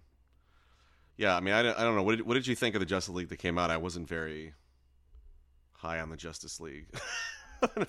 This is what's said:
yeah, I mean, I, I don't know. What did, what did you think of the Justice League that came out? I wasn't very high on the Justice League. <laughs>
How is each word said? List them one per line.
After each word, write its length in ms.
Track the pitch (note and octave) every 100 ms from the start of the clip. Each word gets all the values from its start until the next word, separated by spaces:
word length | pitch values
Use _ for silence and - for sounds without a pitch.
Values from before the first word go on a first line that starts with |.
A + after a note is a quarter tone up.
| - _ _ _ _ _ _ _ _ _ _ -
yeah, 200 | G2+ F2+
I 60 |
mean, 120 | F#2
I, 60 | G#2+
I 240 | A#2+ G#2
don't 120 | A#2 G#2+
know. 60 |
What 160 | F#2+ A2+
did, 80 | A2
what 80 |
did 140 | B2+ B2+
you 80 | A#2
think 180 | A#2+
of 60 | G#2
the 80 | F2+
Justice 260 | F#2+ F2+
League 160 | F2+ F2
that 80 | -
came 220 | F2+ F2
out? 100 | E2+
I 80 | E2
wasn't 300 | F2 F2 D#2
very 480 | E2 D#2+ D#2 D#2 D2+ _ _ _ _ _ - - - _ _ _
high 260 | _ E2 E2
on 100 | D#2+
the 60 | D#2+
Justice 460 | E2 D#2+ D#2 -
League. 260 | E2 C#2+ D#2 - - - - - - -
<laughs> 140 | A#3 -